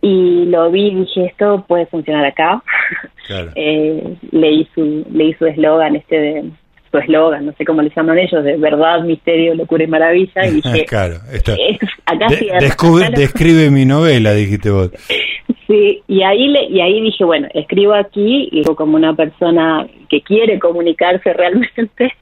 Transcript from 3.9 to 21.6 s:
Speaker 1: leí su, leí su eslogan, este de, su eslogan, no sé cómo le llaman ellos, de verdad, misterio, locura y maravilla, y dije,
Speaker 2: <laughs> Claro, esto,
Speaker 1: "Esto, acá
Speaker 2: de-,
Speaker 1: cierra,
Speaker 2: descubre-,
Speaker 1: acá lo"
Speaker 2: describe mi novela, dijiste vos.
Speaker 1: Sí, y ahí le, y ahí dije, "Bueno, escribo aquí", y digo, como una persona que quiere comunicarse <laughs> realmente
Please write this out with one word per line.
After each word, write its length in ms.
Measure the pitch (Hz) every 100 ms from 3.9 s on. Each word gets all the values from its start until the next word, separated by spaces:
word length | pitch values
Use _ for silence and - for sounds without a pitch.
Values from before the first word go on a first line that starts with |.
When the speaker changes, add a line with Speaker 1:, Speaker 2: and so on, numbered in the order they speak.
| 156 - 175 -
Speaker 1:
leí 340 | - 160 156 160
su, 320 | - 151 151 -
leí 200 | 160 156
su 120 | 160 160
eslogan, 480 | 151 156 160 156 151
este 220 | - 160
de, 260 | 147 151 160 156 _ _ _
su 80 | 147
eslogan, 480 | 139 156 160 147 147
no 60 |
sé 120 | 147
cómo 160 | 151 160
le 100 | 151
llaman 240 | 156 160 165
ellos, 260 | 180 170
de 120 | 143 156
verdad, 440 | 151 151 160 170
misterio, 520 | 170 160 - 165 165
locura 300 | 165 165 165
y 20 | 160
maravilla, 580 | 156 160 175 190 - 190
y 80 | 156
dije, 280 | 139 120
Speaker 2:
<laughs> 40 | 156
Claro, 260 | 113 92 82 113
esto, 220 | 131 - 104
Speaker 1:
"Esto, 300 | 135 202 196 -
acá 220 | - 165 214
Speaker 2:
de-, 80 | 240
Speaker 1:
cierra, 220 | 214 180
Speaker 2:
descubre-, 460 | 139 - 170 165 175
Speaker 1:
acá 60 |
lo" 80 | 135
Speaker 2:
describe 500 | 143 - 160 165 156
mi 140 | 139
novela, 480 | 131 143 165 131 107
dijiste 360 | 104 101 101 104
vos. 200 | 98 92 - - - - - - - _
Speaker 1:
Sí, 340 | 415 403 - _
y 140 | 190
ahí 260 | 190 208 269
le, 160 | 285
y 160 | - 190
ahí 200 | 175 208
dije, 240 | 220 -
"Bueno, 220 | 180 160 143
escribo 400 | - 151 185 202
aquí", 540 | 208 202 - 208 262 269
y 60 | 160
digo, 160 | 151
como 220 | 156 156 156
una 180 | 160
persona 720 | 156 156 - 175 170 160 160 151 - -
que 100 | 147
quiere 380 | - 208 226 196
comunicarse 760 | 175 170 170 160 175 180 196
<laughs> 20 |
realmente 800 | 170 175 196